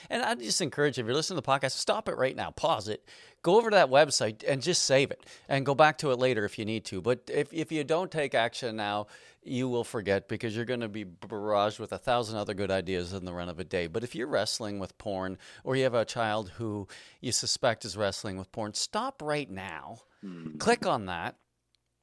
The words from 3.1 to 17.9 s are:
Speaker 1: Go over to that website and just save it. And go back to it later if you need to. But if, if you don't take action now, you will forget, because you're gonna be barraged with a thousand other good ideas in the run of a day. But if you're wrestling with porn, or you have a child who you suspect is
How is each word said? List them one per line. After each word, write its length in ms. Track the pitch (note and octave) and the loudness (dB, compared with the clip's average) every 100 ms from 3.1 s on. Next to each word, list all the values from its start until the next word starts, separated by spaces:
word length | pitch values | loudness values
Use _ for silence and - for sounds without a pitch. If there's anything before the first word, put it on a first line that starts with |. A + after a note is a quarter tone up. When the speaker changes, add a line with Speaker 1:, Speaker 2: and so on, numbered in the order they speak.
| - - _ | -20 -20 _
Speaker 1:
Go 160 | E3 G3+ | 4 6
over 100 | A#3 | 6
to 80 | G3+ | 6
that 140 | C#3+ | 8
website 520 | C3+ D3+ - A2 A2 - | 8 6 4 0 0 0
and 140 | C3+ | 0
just 240 | C3 E3+ - | 0 0 4
save 240 | C3+ C#3 | 4 4
it. 160 | - - - - | -2 -14 -20 -2
And 200 | C#3 C3 | 0 2
go 80 | |
back 240 | C#3 D#3 D3+ | 6 6 6
to 120 | D3+ | 0
it 60 | B2 | 2
later 280 | B2+ A2+ G2+ | 4 2 0
if 120 | - | -2
you 60 | |
need 220 | G#2 A2 - | -4 -4 -4
to. 160 | F#2+ | -2
But 260 | F2+ B2 - | 0 -2 0
if, 220 | C#3 D3 | -2 -2
if 180 | D#3+ D3+ | -4 -4
you 140 | D#3 | -4
don't 260 | C#3 D#3+ F#3 | 0 0 0
take 240 | D#3+ C#3 | -2 0
action 420 | B2+ A#2 - B2 A2 | 2 2 0 -6 -4
now, 320 | G#2 G#2 G#2 - - _ | -2 -2 -4 -12 -20 _
you 260 | - B2 B2+ | -6 -2 0
will 160 | A#2+ | 0
forget, 420 | A2 B2 G2 G2 - | -2 -2 2 0 0
because 280 | G#2+ A#2 G#2+ | -4 -4 -4
you're 80 | |
gonna 240 | A#2 B2 A2+ | -2 -4 -4
be 160 | G#2 | -6
barraged 760 | G2 E2+ G2 G#2+ G#2 G#2 G#2 G2+ | -10 -12 -10 -6 2 4 4 0
with 140 | G#2+ | -6
a 60 | F#2+ | -6
thousand 400 | - B2 A2 A2 | 0 0 0 -4
other 160 | G#2 | -4
good 160 | F#2+ G2 | -2 0
ideas 420 | F#2+ F2 F2+ F2 | 0 0 -2 -2
in 140 | G2 F2+ | -6 -8
the 60 | |
run 160 | F2 F2 | -8 -8
of 80 | E2 | -8
a 40 | |
day. 240 | F2+ F#2 E2+ | -4 -2 -2
But 140 | F2 | -4
if 100 | A#2+ | -6
you're 140 | - C3 | -6 -2
wrestling 500 | C#3 G#2+ - G#2+ G2+ | 0 0 -2 -6 -6
with 180 | F#2 - | -8 -10
porn, 400 | A2+ F#2+ F#2 F#2 - - | -8 -4 -4 -6 -14 -10
or 120 | - C3 | -2 0
you 60 | |
have 80 | C3 | 2
a 120 | A#2 G#2+ | 2 0
child 420 | - A2 G#2+ G2 - | 0 0 -2 -4 -6
who 320 | A2+ G#2 G2 - - - | -6 -6 -8 -14 -20 -10
you 120 | C3 | -4
suspect 520 | - A#2 - B2+ A2 | -2 -2 0 0 0
is 100 | A2 | -4